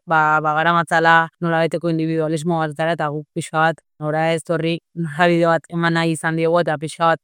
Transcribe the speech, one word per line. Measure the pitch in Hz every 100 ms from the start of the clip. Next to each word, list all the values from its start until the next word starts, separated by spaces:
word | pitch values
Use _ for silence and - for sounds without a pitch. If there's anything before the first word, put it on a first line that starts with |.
| -
ba, | 160 156 156
ba, | 151 151
garamatzala | 165 170 160 165 165 165 165 -
nolabaiteko | 170 165 165 165 170
individualismo | 160 160 160 156 160 170 165
batera, | 156 147 160 165
eta | 151
guk | 151 151 170
pixka | - 160
bat | 160 160 _ -
nora | 151 156 160
ez | 165 -
horri | 160 165 165 -
norabide | 170 165 143 175 170 170
bat | 165 -
eman | 170 170 165
nahi | 165
izan | 160 165 160
diegu, | 165 175
eta | 165 147
pixka | 151 - 165
bat | 160